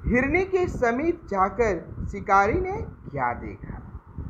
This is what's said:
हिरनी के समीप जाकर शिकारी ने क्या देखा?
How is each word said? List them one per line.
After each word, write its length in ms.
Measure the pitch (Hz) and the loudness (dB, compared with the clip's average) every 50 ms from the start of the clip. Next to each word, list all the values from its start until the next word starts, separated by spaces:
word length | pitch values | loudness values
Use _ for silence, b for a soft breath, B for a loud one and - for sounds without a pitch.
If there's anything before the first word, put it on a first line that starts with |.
| - | 2
हिरनी 400 | - 208 247 262 277 302 359 381 | 4 4 4 4 4 2 0 2
के 220 | 370 370 370 359 | 2 2 0 0
समीप 540 | - - - 240 233 233 254 311 339 339 - - | 0 0 0 2 2 2 2 0 0 -2 -2 -6
जाकर 800 | - 196 190 190 202 202 - 233 214 185 160 - - - - - | -4 0 2 2 2 2 2 2 2 2 -2 -4 -10 -8 -8 -8
शिकारी 540 | - - 202 185 - 196 196 202 214 277 370 | -6 -6 -6 2 6 6 6 6 6 2 0
ने 200 | 370 370 392 440 | 0 -2 -4 -6
क्या 520 | 453 - - - - - 139 135 123 123 120 | -8 -10 -12 -16 -16 -10 -6 -2 -2 -2 -2
देखा? 460 | 113 113 104 95 - - - - - - - - - _ - - - - | -4 -8 -10 -10 -12 -12 -12 -12 -12 -12 -14 -16 -16 _ -14 -12 -12 -10